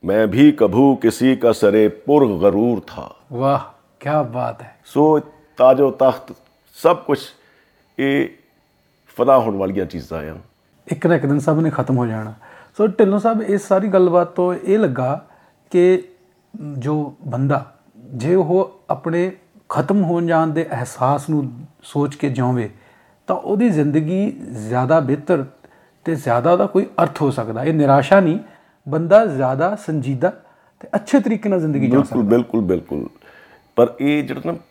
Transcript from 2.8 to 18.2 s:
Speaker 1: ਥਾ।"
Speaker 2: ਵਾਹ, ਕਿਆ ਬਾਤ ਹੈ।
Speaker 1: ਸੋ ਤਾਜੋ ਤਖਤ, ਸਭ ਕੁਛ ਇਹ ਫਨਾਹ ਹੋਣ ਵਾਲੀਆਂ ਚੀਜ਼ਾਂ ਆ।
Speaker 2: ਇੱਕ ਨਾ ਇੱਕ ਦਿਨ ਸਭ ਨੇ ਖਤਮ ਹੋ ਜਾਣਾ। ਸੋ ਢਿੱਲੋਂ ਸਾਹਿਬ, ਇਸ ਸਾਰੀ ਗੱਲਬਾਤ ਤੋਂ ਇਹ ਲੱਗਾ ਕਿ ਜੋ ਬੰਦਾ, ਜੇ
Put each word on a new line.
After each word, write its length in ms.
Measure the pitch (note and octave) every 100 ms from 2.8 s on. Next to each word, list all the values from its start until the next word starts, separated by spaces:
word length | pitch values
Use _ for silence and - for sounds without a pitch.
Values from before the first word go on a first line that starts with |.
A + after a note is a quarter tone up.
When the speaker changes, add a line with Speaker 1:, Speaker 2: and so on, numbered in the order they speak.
| -
Speaker 1:
ਥਾ।" 300 | - - - _
Speaker 2:
ਵਾਹ, 280 | B2 C3+ C#3 - _ _ _
ਕਿਆ 220 | C#3 D3+
ਬਾਤ 400 | B2+ A#2+ A#2+ A2+
ਹੈ। 140 | - _
Speaker 1:
ਸੋ 360 | _ C#3 D#3 D3+ D3 _ _ -
ਤਾਜੋ 340 | C3 C3 C#3
ਤਖਤ, 460 | - C3 B2 - - _ _ _ -
ਸਭ 140 | - -
ਕੁਛ 220 | - C#3 - _ _ _ _ _ _ -
ਇਹ 300 | C3+ C#3 C3+ - _ _ _ _ _ _ _ -
ਫਨਾਹ 220 | A#2+ C3+
ਹੋਣ 160 | A2+ G2
ਵਾਲੀਆਂ 280 | F#2+ G2
ਚੀਜ਼ਾਂ 480 | F2+ E2+ - D#2+ D2+
ਆ। 20 | E2 - _ _ _ -
Speaker 2:
ਇੱਕ 140 | D#3 F3
ਨਾ 100 | D#3+
ਇੱਕ 100 | C#3
ਦਿਨ 120 | D3
ਸਭ 200 | C#3+ D#3
ਨੇ 80 | D#3+
ਖਤਮ 260 | - B2 C3
ਹੋ 100 | A#2+
ਜਾਣਾ। 280 | A2 G#2+ A2 - - - -
ਸੋ 100 | G#3+
ਢਿੱਲੋਂ 320 | - G#3 G3+
ਸਾਹਿਬ, 240 | A3 A3
ਇਸ 260 | G#3+ G3+ -
ਸਾਰੀ 200 | F#3+ G#3
ਗੱਲਬਾਤ 400 | F#3+ F3+ F3 F3
ਤੋਂ 260 | - F3+ F3+
ਇਹ 140 | - G#3
ਲੱਗਾ 480 | G3 B2+ B2+ D3+ - _ _ _ _
ਕਿ 320 | F#3 F3+ F#3 - _ _ _ _ - D3 C#3
ਜੋ 360 | B2+ D3+ D3 - -
ਬੰਦਾ, 480 | B2 C#3 C#3 - _ _ -
ਜੇ 380 | - B2+